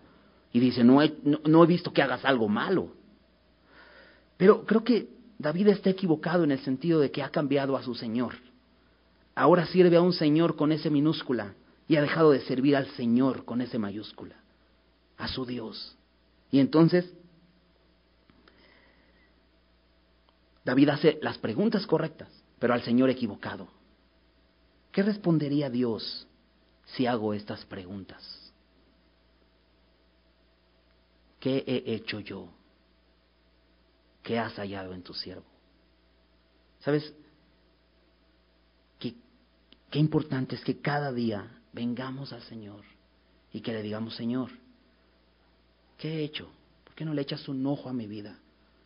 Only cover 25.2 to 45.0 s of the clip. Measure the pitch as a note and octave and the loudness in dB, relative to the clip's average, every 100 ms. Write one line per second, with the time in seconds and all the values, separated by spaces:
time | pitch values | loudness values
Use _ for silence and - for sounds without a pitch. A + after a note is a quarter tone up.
25.2 | F3 D#3 C#3+ C#3+ C#3+ A#2+ B2 G#2 - - | 0 2 2 -2 -2 -2 -2 -4 -8 -14
26.2 | - _ _ _ _ _ - - A#2+ B2 | -18 _ _ _ _ _ -10 -4 -2 -2
27.2 | G#2+ G#2 - G#2+ - G2 F2+ G2+ F2+ - | -2 -4 -8 -14 -14 -16 -14 -14 -16 -20
28.2 | - - - _ _ _ _ _ _ _ | -20 -20 -20 _ _ _ _ _ _ _
29.2 | _ _ _ _ _ _ _ _ _ _ | _ _ _ _ _ _ _ _ _ _
30.2 | _ _ _ _ _ _ _ _ _ _ | _ _ _ _ _ _ _ _ _ _
31.2 | _ _ C3+ C3 - B2 - G#2+ - G#2+ | _ _ -4 -4 -2 -4 -4 -8 -8 -12
32.2 | G2 G2 F2 - _ _ _ _ _ _ | -12 -14 -16 -20 _ _ _ _ _ _
33.2 | _ _ _ _ _ _ _ _ _ _ | _ _ _ _ _ _ _ _ _ _
34.2 | - A2+ A2+ - G2+ G2 F#2+ F2+ - F2+ | -6 -6 -6 -8 -10 -10 -12 -14 -14 -14
35.2 | - F#2+ - _ _ _ _ _ _ _ | -14 -16 -20 _ _ _ _ _ _ _
36.2 | _ _ _ _ _ _ - D3 D3 - | _ _ _ _ _ _ -2 -2 -4 -16
37.2 | _ _ _ _ _ _ _ _ _ _ | _ _ _ _ _ _ _ _ _ _
38.2 | _ _ _ _ _ _ _ _ A#2+ - | _ _ _ _ _ _ _ _ -12 -12
39.2 | _ _ _ _ _ _ _ D3 D3+ D3+ | _ _ _ _ _ _ _ -2 0 0
40.2 | D3+ C3+ B2+ A#2+ - B2 D#3 C#3+ C#3+ A#2+ | -2 -4 -6 -8 -8 -6 -4 -4 -4 -4
41.2 | A2+ G#2 G#2 - _ - A#2+ A#2+ C3 C3+ | -4 -4 -10 -20 _ -10 -8 -8 -10 -12
42.2 | C3+ A#2 - A2+ G2+ G2+ - _ _ _ | -14 -16 -16 -18 -16 -20 -20 _ _ _
43.2 | _ _ _ G#2+ A#2 A2 G#2 G#2+ A2+ - | _ _ _ -12 -8 -8 -8 -8 -8 -8
44.2 | A#2 B2+ B2 - _ _ _ _ | -6 -4 -6 -12 _ _ _ _